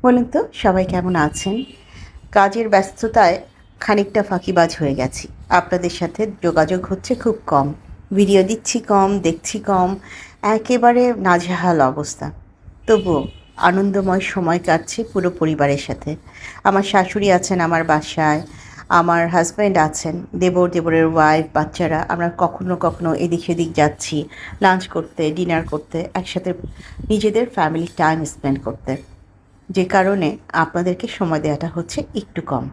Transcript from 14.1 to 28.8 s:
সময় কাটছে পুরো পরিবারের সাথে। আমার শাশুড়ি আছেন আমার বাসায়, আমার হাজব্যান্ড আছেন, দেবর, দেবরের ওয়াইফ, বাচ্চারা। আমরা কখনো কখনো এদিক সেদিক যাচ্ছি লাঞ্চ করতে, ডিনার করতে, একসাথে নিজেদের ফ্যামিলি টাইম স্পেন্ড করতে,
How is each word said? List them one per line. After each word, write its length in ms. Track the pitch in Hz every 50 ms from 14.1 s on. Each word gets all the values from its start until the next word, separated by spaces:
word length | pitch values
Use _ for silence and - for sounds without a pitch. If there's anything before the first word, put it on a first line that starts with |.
| 185 190 180 -
সময় 280 | - 196 175 165 170 175 175
কাটছে 340 | 180 160 160 - - - - 226 -
পুরো 160 | - 196 175 180 175 -
পরিবারের 420 | 165 156 156 147 143 143 139 143 -
সাথে। 240 | - 139 - - 151 151 - - - - - - - - - _ 202
আমার 160 | 196 196 196 196
শাশুড়ি 380 | - 196 185 185 - 214 202 202
আছেন 260 | 180 180 185 - 190 180
আমার 220 | 170 165 170 165 165 165
বাসায়, 500 | 156 151 151 - - 170 156 151 151 156 - - - - - - - - - - - 175
আমার 220 | 170 175 170 170 170 170 175
হাজব্যান্ড 420 | 175 170 175 - - 208 202 185 170 156 156
আছেন, 260 | 156 - - 165 156 175 - - - 175
দেবর, 260 | 185 180 175 180 180 175 175
দেবরের 320 | 175 160 165 160 165 160 160 160
ওয়াইফ, 320 | 160 156 151 156 160 156 151 -
বাচ্চারা। 440 | 147 156 196 - - 180 156 160 156 175 -
আমরা 160 | - 170 170 170 170 -
কখনো 320 | 180 160 170 - 190 180 180 170 -
কখনো 260 | 165 165 - 175 165 160 - 175
এদিক 180 | 170 170 170 -
সেদিক 260 | - 170 170 170 165 160 156
যাচ্ছি 360 | 147 147 147 - - - 160 147 151 - - - - - - - 208
লাঞ্চ 180 | 190 185 185 185 - -
করতে, 280 | 170 160 165 - - 160 156 156
ডিনার 260 | 180 180 175 165 160 165 -
করতে, 260 | - 151 151 _ - 160 170 - -
একসাথে 360 | 185 180 - - 180 185 185 180 - - - - - - - - - - -
নিজেদের 360 | 214 208 208 214 202 226 247 240 -
ফ্যামিলি 340 | 202 165 151 165 160 170 170 - -
টাইম 180 | 165 156 160 160 156
স্পেন্ড 340 | 147 - - - 139 135 139 -
করতে, 260 | 113 - -